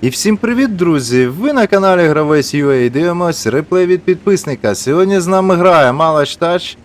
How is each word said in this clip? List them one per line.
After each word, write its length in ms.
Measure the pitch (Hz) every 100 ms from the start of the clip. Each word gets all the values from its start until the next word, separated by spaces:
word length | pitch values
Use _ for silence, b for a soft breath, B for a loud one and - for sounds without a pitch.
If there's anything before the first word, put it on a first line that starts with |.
| 123
І 20 |
всім 260 | 127 208 214
привіт, 400 | 233 240 269 190
друзі! 500 | 175 156 120 127 123
Ви 260 | 143 262
на 140 | 277 208
каналі 400 | 196 190 180 165
Гравець 480 | 151 151 151 131
U 120 | 147 143
A. 240 | 135 123
Дивимось 560 | 127 170 175 175 160 113
реплей 400 | 123 151 185 180
від 160 | 180
підписника. 720 | 180 180 - 190 170 131 110
Сьогодні 460 | 101 - 156 190 196
з 60 | 170
нами 300 | 190 190 180
грає 360 | 180 170 135
Малач 440 | 131 160 151 143 -
Тач 420 | 170 175 - -